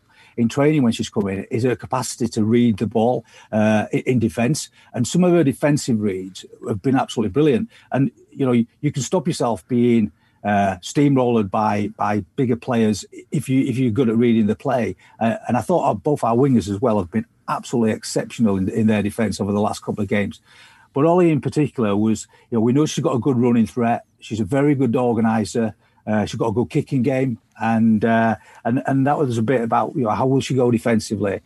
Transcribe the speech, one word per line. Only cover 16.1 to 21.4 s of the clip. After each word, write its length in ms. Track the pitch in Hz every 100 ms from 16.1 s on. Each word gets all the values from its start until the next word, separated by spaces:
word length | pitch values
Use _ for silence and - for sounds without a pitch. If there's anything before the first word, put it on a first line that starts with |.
| 147
our 140 | 120 120
wingers 340 | 143 120 92
as 120 | 98
well 180 | 120 104
have 100 | 85
been 160 | 110 - _ -
absolutely 440 | 143 - 123 110
exceptional 640 | 110 - - - - 110 98
in, 100 | 95
in 200 | 117 110
their 140 | 107
defence 380 | 101 - 107 -
over 140 | 101
the 80 | 101
last 220 | 104 -
couple 200 | - 107
of 60 | 98
games. 320 | 104 98 - _ - - - _
But 120 | 135 160
Ollie 260 | 175 170
in 80 |
particular 560 | 147